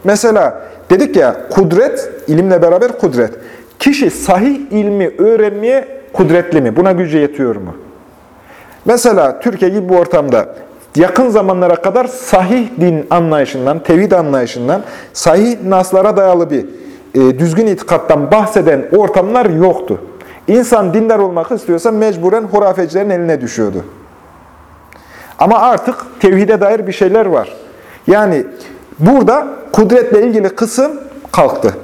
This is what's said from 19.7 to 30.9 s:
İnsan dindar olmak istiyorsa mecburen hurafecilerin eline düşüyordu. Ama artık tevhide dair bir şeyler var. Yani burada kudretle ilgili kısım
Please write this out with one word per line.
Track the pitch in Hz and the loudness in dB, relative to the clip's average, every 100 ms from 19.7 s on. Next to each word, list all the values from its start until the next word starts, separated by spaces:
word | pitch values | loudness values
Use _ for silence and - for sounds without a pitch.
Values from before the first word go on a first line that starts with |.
| 165 - 92 - - - - - | 0 -4 -8 -8 -20 -20 -10 0
İnsan | 220 240 226 185 | 0 2 0 2
dindar | 196 226 220 | 0 0 0
olmak | 196 170 160 | 0 -2 -4
istiyorsa | 233 - 170 226 | -6 -2 -2 0
mecburen | 214 220 175 175 220 | 0 -2 0 0 0
hurafecilerin | 214 208 202 185 170 180 202 | 0 0 2 0 -2 -2 -2
eline | 180 170 151 | -2 -2 -2
düşüyordu. | 120 117 107 92 - - - - - - - - - - - - - - - - | -4 -4 -4 -4 -10 -20 -20 -20 -20 -20 -20 -20 -20 -20 -20 -20 -20 -20 -20 0
Ama | 160 220 | 2 4
artık | 240 214 - 247 - - | 2 0 -2 -8 -12 0
tevhide | 190 190 208 214 | 2 2 2 2
dair | 196 220 190 | 2 0 -4
bir | |
şeyler | 180 190 214 202 | -2 0 2 2
var. | 147 104 - - - - - - | 0 -4 -12 -20 -20 -20 -8 0
Yani | 202 208 151 - - - - - - | 0 2 -2 -4 -12 -20 -20 -20 0
burada | 165 277 214 269 285 - - | 2 4 2 0 -2 -14 -4
kudretle | - 214 247 233 208 | 0 2 2 2 2
ilgili | 240 214 190 | 2 0 -2
kısım | 190 226 247 285 | -4 -4 -2 -2